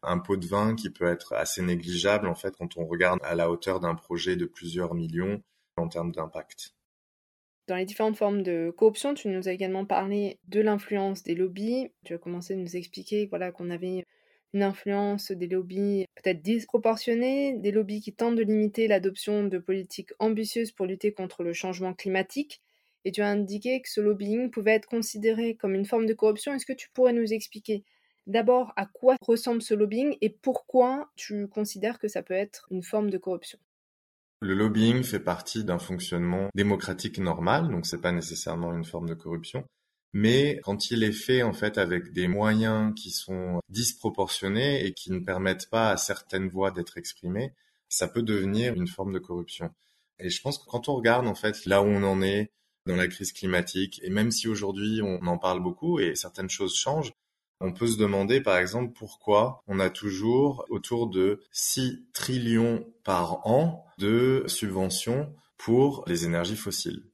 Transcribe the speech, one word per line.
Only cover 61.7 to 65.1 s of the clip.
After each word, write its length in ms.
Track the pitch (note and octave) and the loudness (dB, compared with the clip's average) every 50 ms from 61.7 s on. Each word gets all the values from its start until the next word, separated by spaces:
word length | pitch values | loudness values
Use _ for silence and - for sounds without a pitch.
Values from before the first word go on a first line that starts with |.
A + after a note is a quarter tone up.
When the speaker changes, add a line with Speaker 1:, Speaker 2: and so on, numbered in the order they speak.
| - C3+ C3 B2+ - - - _ _ | 0 0 0 -2 -2 -4 -12 _ _
Speaker 1:
trillions 720 | - - - B2+ B2+ A#2+ A#2 A2+ A2+ A2+ A#2 A#2 A2 - - - _ _ | -6 -2 0 0 0 2 4 4 4 4 4 2 0 -4 -8 -18 _ _
par 420 | - F#2+ F2+ F2 E2 E2 - - | 2 2 2 2 0 -2 -4 0
an 380 | A2 A#2 C3+ D#3+ E3+ E3 - - _ _ - | 4 4 6 4 4 0 -2 -12 _ _ -2
de 460 | G2+ G2+ A2 A#2 B2 C3 C3 C3 - | 0 4 4 6 6 4 4 2 0
subventions 880 | - - - - G#2 F#2+ F#2+ F#2+ F#2 F2 - - - | -2 -4 -4 -2 -2 0 0 0 0 -2 -2 -2 -2